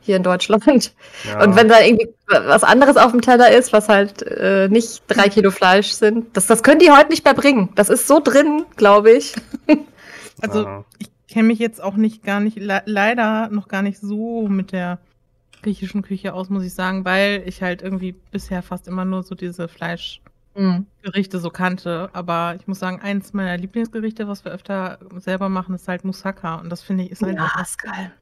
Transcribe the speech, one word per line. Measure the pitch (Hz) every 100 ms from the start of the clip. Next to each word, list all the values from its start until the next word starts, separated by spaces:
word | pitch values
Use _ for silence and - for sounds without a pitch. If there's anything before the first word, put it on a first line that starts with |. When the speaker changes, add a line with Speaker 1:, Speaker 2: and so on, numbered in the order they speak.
Speaker 1:
hier | - 190
in |
Deutschland. | 185 185 - 208 - 262 - _ - - -
Speaker 2:
Ja. | 208
Speaker 1:
Und | 208 190
wenn | 220
da | 226
irgendwie | 214 226 226 _ -
was | 170 104 170
anderes | - 233 277 262
auf | 233
dem | 240
Teller | 240 240 240
ist, | 226 240
was | 214 208
halt, | 202 202 -
äh, | - - 190 196 190
nicht | 220 226 - -
drei | 202 202
Kilo | 208 196
Fleisch | 185 185 196 202
sind, | - 214 226 233 -
das, | -
das | 226
können | 254 320
die | 339
heute | 285 302
nicht | 320 294
mehr |
bringen. | - 277 262 180 -
Das | 208
ist | 254 -
so | 302
drin, | 269 262 302 302 - -
glaub | 202 208 214
ich. | 247 277 - - - -
<laughs> | 302 - _ - - - -
Speaker 3:
Also, | 214 208 202
Speaker 2:
Ja. | 139 - _
Speaker 3:
ich | - _ _
kenn | 226 220
mich | 220
jetzt | 233 -
auch | 190 196
nicht, | 220 220
gar | - 202
nicht, | 214 220
le-, | 202 196 214
leider | 208 202 247 220 220 226
noch | 208 -
gar | 190
nicht | 202 196
so | 202 208 226 233 214
mit | 196 185
der | 185 180 175 _ _ _ _ _ _
griechischen | 214 196 190 202
Küche | 190 190 196 180
aus, | 185
muss | 196
ich | 185 -
sagen, | 185 190 185
weil | 185 202 202 180
ich | -
halt | 185 175
irgendwie | 190 190 185
bisher | 180 _ 202 - 180
fast | 180 180 -
immer | 185
nur | 185 185
so | 185
diese | 185 175 175 170
Fleisch- | _ 170 170 - - _ _ _ 202
Speaker 1:
Mhm. | 190 180 202 _
Speaker 3:
Gerichte | 202 190 190 185
so | 170
kannte, | - 185 180 180 170 190
aber | 185 175 170 170 175
ich | -
muss | 190
sagen, | 185 180
eins | 202 202 190
meiner | 202 190 175
Lieblingsgerichte, | 190 233 226 226 220 220 208
was | 202 -
wir |
öfter | 190 - 196 185 - 185 180
selber | 185 185 196
machen, | 190 180
ist | 180 -
halt | 180 190
Moussaka | 185 190 196 175 160
und | 165
das | 175
finde | - 190 180
ich, |
ist | 185
halt | 196 180
Speaker 1:
Ja, | 165
Speaker 3:
einfach | -
Speaker 1:
ist | 180 -
geil. | 208 190 185 _